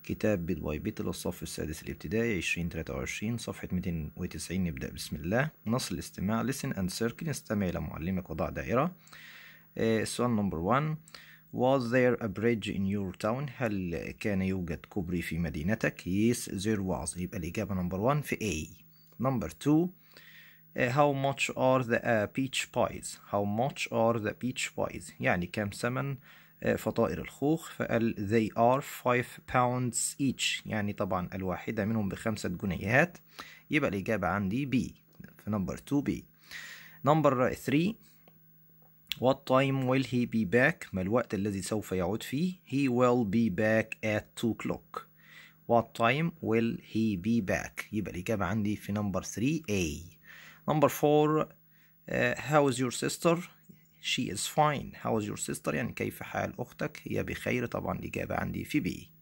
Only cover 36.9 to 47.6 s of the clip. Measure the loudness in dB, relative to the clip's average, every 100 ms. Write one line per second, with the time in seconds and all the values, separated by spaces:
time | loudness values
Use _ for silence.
36.9 | -4 2 6 6 4 2 0 2 2 2
37.9 | -2 -16 _ -20 _ _ _ _ -20 -20
38.9 | _ _ 0 2 2 4 4 4 2 2
39.9 | 2 2 0 2 0 4 6 4 2 -6
40.9 | -4 0 0 0 -2 0 -2 -2 -4 -2
41.9 | -2 0 -2 -4 -2 -2 -4 -4 0 2
42.9 | 4 6 6 4 4 2 4 4 4 2
43.9 | -4 -2 -2 -2 -2 -2 -2 -4 -6 -6
44.9 | -12 -12 _ -20 -20 -20 _ 2 4 4
45.9 | 0 2 2 0 -4 0 2 2 -2 -4
46.9 | 0 0 0 0 0 2 -2